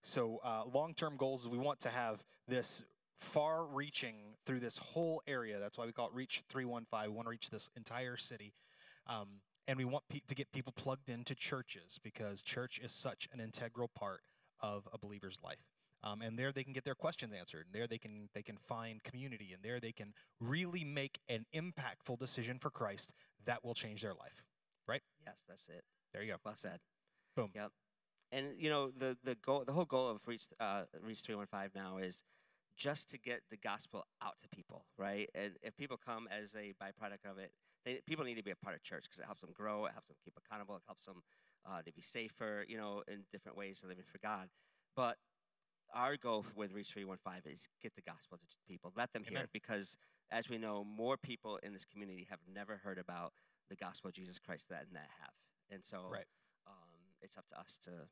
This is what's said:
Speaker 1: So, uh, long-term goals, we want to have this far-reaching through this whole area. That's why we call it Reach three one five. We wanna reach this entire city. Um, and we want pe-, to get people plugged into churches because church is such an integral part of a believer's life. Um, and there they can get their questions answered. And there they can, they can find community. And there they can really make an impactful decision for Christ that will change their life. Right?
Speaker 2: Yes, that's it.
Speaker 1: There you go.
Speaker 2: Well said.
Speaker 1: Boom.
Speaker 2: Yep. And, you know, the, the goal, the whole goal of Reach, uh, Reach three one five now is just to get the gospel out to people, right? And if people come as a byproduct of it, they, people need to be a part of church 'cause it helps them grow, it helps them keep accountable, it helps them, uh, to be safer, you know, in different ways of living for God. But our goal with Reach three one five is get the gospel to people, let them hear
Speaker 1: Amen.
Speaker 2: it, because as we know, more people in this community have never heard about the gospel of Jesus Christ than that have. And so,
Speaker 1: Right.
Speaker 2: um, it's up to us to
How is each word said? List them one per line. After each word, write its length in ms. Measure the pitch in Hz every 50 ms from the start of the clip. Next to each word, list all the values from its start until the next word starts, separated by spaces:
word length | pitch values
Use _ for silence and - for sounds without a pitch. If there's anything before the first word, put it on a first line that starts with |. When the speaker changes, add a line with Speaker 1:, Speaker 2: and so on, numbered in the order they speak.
| -
Speaker 1:
So, 360 | - - 139 120 113 113 113 -
uh, 200 | 127 113 110 110
long-term 500 | 127 123 139 151 165 160 - 170 156 147
goals, 320 | 131 139 135 135 127 120 120
we 100 | 120 120
want 220 | 131 143 143 -
to 100 | - 127
have 320 | 113 123 120 113 110 104 - - - - _
this 380 | - 127 127 117 - - - - - - _ _ _ _ - - - - 156 147
far-reaching 720 | 156 160 160 165 147 143 135 143 147 - - - 120 110 107 104 104 107 - _
through 160 | - 131 127
this 160 | 120 117 -
whole 460 | - - - - 165 170 165 160 - -
area. 320 | - 143 127 117 110 104 101
That's 200 | 101 104 - -
why 80 | 117
we 60 | 117 113
call 160 | - 120 95
it 40 | 110
Reach 280 | 123 131 - - - - _
three 160 | - 131 127
one 200 | 120 120 117 113
five. 240 | - - 110 107 107
We 60 | 107
wanna 140 | 110 117 117
reach 200 | 117 110 - -
this 200 | - 104 - - _
entire 400 | 123 110 - 117 120 127 127 123
city. 360 | 120 - - 123 107 104 104 - - - - - - - - - - _
Um, 340 | - 120 110 104 101 101 101 - _ _ _ _
and 120 | - 135 131
we 60 | 131
want 200 | 123 131 147 - _
pe-, 120 | - 143 -
to 80 | - 139
get 160 | 127 139 _ -
people 200 | 139 120 131 120
plugged 360 | - - 135 131 131 - -
into 240 | 123 117 123 - 135
churches 640 | - - - 147 131 123 - - 98 85 90 - - _
because 400 | 110 - - 113 104 101 98 -
church 380 | - - 123 123 123 - - 131
is 100 | 120 -
such 360 | - - 135 107 - - - -
an 80 | 123
integral 480 | 113 110 107 - 123 113 113 120 120 117
part 340 | _ - 104 101 95 92 _ - _ _ _ _ _ _
of 280 | - 104 104 101 98 98 -
a 60 | 110
believer's 400 | 104 101 104 101 98 95 - - -
life. 220 | 87 - - - - _ _ _ _ _ _ -
Um, 200 | 107 104 107 113
and 160 | 113 113 117
there 140 | 127 135 139
they 120 | 135 131
can 80 | 135 135
get 120 | 131 -
their 100 | 143 131
questions 380 | _ - 156 175 - - 113 107 92
answered. 280 | 87 - - 80 80
And 80 | 87 95
there 120 | 107 117
they 120 | 117 113 110
can, 300 | - 110 107 107 104 98 _
they 80 | 104 104
can 140 | - 110
find 460 | 98 - - 127 113 113 113 110 110 -
community. 500 | - - 123 131 139 123 104 104 95 92
And 100 | 90 98
there 160 | 110 123 123
they 120 | 117 113 117
can 220 | - 107 104 104 - - - _ _
really 440 | 120 117 135 165 180 175 170 180 160
make 340 | 143 147 143 139 139 _ - _ -
an 160 | 123 110 113 _ -
impactful 640 | 160 160 180 170 - 135 123 98 - - - 127 117
decision 400 | 131 127 - - 117 117 127 -
for 120 | - 147
Christ 420 | - - 120 104 98 95 - - - - - - _ _ -
that 180 | - 120 113 -
will 100 | 120 117
change 280 | - - 110 107 101 110
their 120 | 107 92
life. 300 | - - - - - - _ _ _ _ _ _ _ _
Right? 160 | - 117 139 _ _ _ _ 151
Speaker 2:
Yes, 160 | - - - - -
that's 200 | 90 - - -
it. 160 | - 87 - _ _ _ _ _ -
Speaker 1:
There 100 | 101 104
you 100 | 110 98
go. 60 | - _
Speaker 2:
Well 100 | 107 107
said. 220 | - - 98 87 87 _ _ _ _ _ _ _ _ _ _ _
Speaker 1:
Boom. 140 | - 117 101 92
Speaker 2:
Yep. 160 | 107 104 104 _ _ _ _ _ _ _ _ _ _ _ _ -
And, 160 | 135 135 143 127 -
you 120 | 160 151
know, 200 | 151 143 139 131
the, 260 | 131 131 131 131 127 120 -
the 120 | 131 123
goal, 280 | 113 - - 135 143 131
the 80 | 120 139
whole 120 | 160 175
goal 240 | 151 135 131 131 123
of 180 | 110 104 -
Reach, 180 | - 120 110 - - - -
uh, 220 | 117 101 98 101 92 - - 82 90
Reach 180 | 110 110 104
three 140 | - - 110
one 120 | 101 101
five 240 | 98 - 98 98 98 98
now 240 | 98 98 95 92 92
is 240 | 95 92 185 - - _ - - _ _ _ _ _ _ _
just 340 | - - 143 147 151 - -
to 80 | - 123
get 220 | - 127 123 - - _
the 60 | 113
gospel 480 | 104 - 101 101 110 - - - 101 - _ _ _ -
out 160 | 104 - _
to 100 | - -
people, 360 | - - 87 _ - - - _ _
right? 320 | - 95 98 101 101 107 - -
And 200 | - 101 104 90 - -
if 140 | 113 -
people 200 | - 143 139 131
come 320 | 117 - - 117 113 117 113
as 240 | 98 107 107 101 104
a 180 | 110 104 101 98 _
byproduct 480 | 98 98 98 - 110 101 101 98 - 101
of 100 | 95 95
it, 120 | 95 90 - _ _ _ _ _ _
they, 160 | 123 127 131 -
people 180 | - 156 156 147
need 120 | 123 120
to 60 | 113 101
be 80 | 98 92
a 40 |
part 200 | _ - 101 87
of 60 | 78 _
church 200 | - 95 78 - -
'cause 80 | - -
it 60 | -
helps 160 | - 101 -
them 100 | - - 95
grow, 340 | - 104 107 104 104 107
it 60 | 90 -
helps 140 | - -
them 100 | - - _ _
keep 100 | 87 -
accountable, 400 | - _ - 107 104 101 98 104
it 60 | 92 _
helps 180 | - 98 - -
them, 160 | - 95 90 87 _ - _ _ _ _ _ _
uh, 160 | - 95 - 80
to 100 | 82 82
be 80 | 85
safer, 640 | 85 - - 120 113 110 - - 117 107 107 101 101 -
you 80 | 113
know, 260 | 110 107 104 101 101 - -
in 160 | 101 104 101 _ -
different 260 | 98 - 104 - 92
ways 240 | 101 98 98 92 -
of 60 | 92
living 160 | 90 90 92
for 140 | - - -
God. 300 | - 107 107 98 92 92 _ _ _ _ _ _ _ _ _
But 220 | - 127 120 117 - _ _ _ _ _ _ _ _ _ _ _ _ _ _ -
our 240 | 120 123 131 147
goal 300 | 139 - 123 113 107 104 107 98
with 160 | 101 107 98 95
Reach 180 | 104 101 - -
three 120 | 107 98
one 140 | 95 95 92
five 280 | _ 92 90 92 90
is 220 | - 71 - - - _ _ -
get 120 | 113 _
the 60 | - 92
gospel 360 | - 85 80 - - 92 85
to 60 | 87 - - _ _ -
people, 240 | 92 85 - 90 90
let 160 | 110 120 123 _
them 120 | 113 104
hear 140 | 117 101 135
Speaker 1:
Amen. 60 | -
Speaker 2:
it, 60 | - -
because 440 | 107 - - 113 101 98 95 - - - - _ _ _ _
as 180 | - 113 117 -
we 80 | 120 113
know, 260 | 110 110 104 104 104
more 320 | 104 107 107 113 123 135
people 400 | 131 - 135 123 - - 110 104 - -
in 100 | 98 101
this 120 | 95 -
community 420 | _ - 101 104 98 92 92 90 -
have 100 | 101 87 82
never 300 | 90 95 104 104 101 107
heard 220 | 98 - 101 95 92
about 340 | 90 90 87 87 87 - _ - - _ _ _ _ _
the 60 | 98
gospel 320 | - 101 90 - - - 95
of 60 | 87
Jesus 240 | 92 92 90 90 -
Christ 300 | _ - 87 78 - -
than 180 | 90 76 67 - 90
that 160 | 78 76 71 - -
have. 120 | 76 69 - - _ _ _ _ _ _
And 140 | 101 95 92
so, 240 | - - 92 90 92
Speaker 1:
Right. 160 | - 104 87 _ _ _ _ _ _ _ _
Speaker 2:
um, 80 | 98 98 92 82 87 85 85 87 95 95 _
it's 160 | - 98 -
up 120 | 101 - -
to 100 | - -
us 180 | 92 - - -
to 120 | - - 87 85 - -